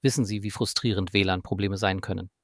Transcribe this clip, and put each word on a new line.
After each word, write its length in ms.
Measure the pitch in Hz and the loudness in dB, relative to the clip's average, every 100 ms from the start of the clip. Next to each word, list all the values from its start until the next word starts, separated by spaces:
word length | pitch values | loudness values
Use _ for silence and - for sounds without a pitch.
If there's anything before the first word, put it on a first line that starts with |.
wissen 220 | 139 127 | 2 2
Sie, 200 | 107 104 | 0 -2
wie 60 | 104 | -4
frustrierend 600 | - 113 - 120 98 95 | -2 -2 0 0 0 2
W 120 | 101 | 2
lan-Probleme 520 | 95 92 - 98 101 95 | 4 0 -2 -2 -2 0
sein 240 | 98 95 | 0 0
können. 300 | - 95 95 _ | -2 -6 -6 _